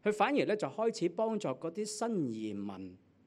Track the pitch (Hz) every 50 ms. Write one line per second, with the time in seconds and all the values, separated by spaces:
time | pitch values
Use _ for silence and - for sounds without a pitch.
0 | - 208 208 - 202 240 285 254 135 156 214 208 - 139 - - 220 233 226 -
1 | 170 170 170 220 220 220 220 208 - 151 131 - - 165 165 208 214 208 - -
2 | 226 233 233 190 151 123 113 110 107 107 101 101 101 101 98 95 95 92 92 92
3 | _ _ _ _ _